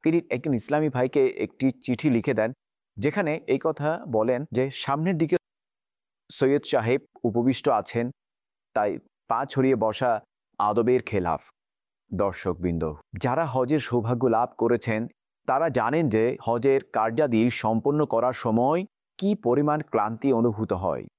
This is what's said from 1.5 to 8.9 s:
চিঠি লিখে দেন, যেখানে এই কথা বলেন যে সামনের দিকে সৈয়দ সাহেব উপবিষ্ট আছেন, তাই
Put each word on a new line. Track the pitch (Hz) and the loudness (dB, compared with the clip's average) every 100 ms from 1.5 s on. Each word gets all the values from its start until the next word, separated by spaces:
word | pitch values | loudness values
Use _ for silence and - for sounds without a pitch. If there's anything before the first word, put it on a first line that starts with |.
| _ 131 | _ -2
চিঠি | - - 120 156 | -2 -4 0 2
লিখে | 117 107 | 2 2
দেন, | 113 110 131 _ _ _ - | 0 -2 -4 _ _ _ -4
যেখানে | 143 190 170 160 - | -2 0 -2 -4 -2
এই | 135 | -2
কথা | 165 156 147 165 233 | 0 -2 -2 -4 -2
বলেন | 110 110 123 151 | 0 2 0 -2
যে | 117 131 | -2 -2
সামনের | - - 143 165 170 | -4 -4 -2 0 0
দিকে | 156 175 _ _ _ _ _ _ _ _ _ | 0 -2 _ _ _ _ _ _ _ _ _
সৈয়দ | - 135 143 | 0 2 2
সাহেব | 143 139 113 139 - - | 2 0 2 0 -2 -4
উপবিষ্ট | 120 110 120 123 147 | -2 2 2 2 2
আছেন, | 113 98 117 120 - _ _ _ _ _ | 0 0 -4 -4 -8 _ _ _ _ _
তাই | - 107 | -2 -2